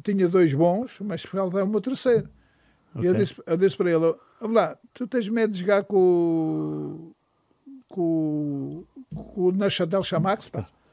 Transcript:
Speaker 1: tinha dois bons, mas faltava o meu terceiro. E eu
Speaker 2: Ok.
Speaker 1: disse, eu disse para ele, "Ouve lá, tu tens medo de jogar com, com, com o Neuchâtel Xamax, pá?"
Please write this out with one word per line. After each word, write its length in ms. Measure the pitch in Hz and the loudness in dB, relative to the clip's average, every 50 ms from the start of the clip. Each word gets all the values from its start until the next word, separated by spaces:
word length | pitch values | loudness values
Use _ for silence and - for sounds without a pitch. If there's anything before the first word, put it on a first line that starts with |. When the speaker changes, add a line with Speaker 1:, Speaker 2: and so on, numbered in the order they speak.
Speaker 1:
tinha 280 | - - 202 196 185 170 | -4 -2 2 2 2 4
dois 240 | 175 185 180 156 135 | 4 4 4 4 4
bons, 460 | 139 170 175 175 208 254 247 - - | 4 2 2 2 0 -4 -8 -10 -10
mas 220 | 202 214 175 - - | -8 -8 -6 -8 -8
faltava 420 | - - 196 190 185 175 202 190 | -8 -4 -4 -4 -2 0 -2 0
o 20 | |
meu 140 | 202 214 208 | 0 0 -2
terceiro. 480 | - 254 269 - - - 156 147 147 - - _ _ _ _ _ _ _ _ _ _ _ - | -2 -2 -4 0 2 2 2 2 0 -4 -16 _ _ _ _ _ _ _ _ _ _ _ -6
E 80 | 123 175 | -2 0
eu 60 | 180 | 2
Speaker 2:
Ok. 140 | 185 214 202 | 2 2 2
Speaker 1:
disse, 100 | - - - - | 0 -2 -12 -4
eu 120 | - 170 | -2 0
disse 180 | 180 190 190 - | 2 2 2 2
para 160 | - 190 175 | 2 0 2
ele, 240 | 165 160 165 165 160 - _ _ _ _ | 2 4 2 2 0 -2 _ _ _ _
"Ouve 140 | 233 220 226 | -6 2 2
lá, 240 | 220 180 156 147 _ _ _ _ | 2 2 2 -4 _ _ _ _
tu 120 | - 247 | -12 -10
tens 220 | 202 - 247 214 | -4 -2 -4 -2
medo 240 | 196 226 233 226 220 | -2 0 0 0 0
de 80 | 208 180 | 0 -4
jogar 240 | 180 202 202 202 196 | 0 2 2 0 0
com, 1300 | 196 208 190 185 180 175 175 170 170 165 160 160 160 156 156 156 151 151 151 151 143 151 160 165 170 - _ _ _ _ _ _ _ _ _ _ 269 277 262 _ _ | 2 2 4 6 6 4 4 2 2 0 0 0 -2 -2 -4 -4 -6 -6 -6 -8 -10 -10 -12 -16 -20 -20 _ _ _ _ _ _ _ _ _ _ -20 -20 -20 _ _
com, 960 | - 190 170 165 165 160 156 151 151 151 151 147 143 139 135 139 147 165 180 _ _ 277 254 _ 156 | -6 -2 0 0 0 0 0 0 -2 -2 -4 -4 -4 -6 -6 -8 -10 -12 -16 _ _ -20 -16 _ -12
com 280 | 151 - - - 202 | -12 -12 -10 -4 0
o 100 | 180 185 | 2 2
Neuchâtel 500 | 185 190 202 202 - - 180 165 180 196 180 | 2 2 0 0 0 0 -2 0 0 -2 -2
Xamax, 440 | - 185 160 165 196 - - - | -2 -2 0 0 0 0 -2 -4
pá?" 180 | - - - 95 - _ _ _ _ | -10 -10 -10 -10 -10 _ _ _ _